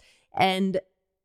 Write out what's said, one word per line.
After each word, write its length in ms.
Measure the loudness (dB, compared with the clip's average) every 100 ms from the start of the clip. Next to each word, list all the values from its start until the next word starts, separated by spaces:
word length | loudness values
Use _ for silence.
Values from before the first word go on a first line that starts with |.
| -20 _ _ 0
and 440 | 0 2 -2 -2 -8 _ _ _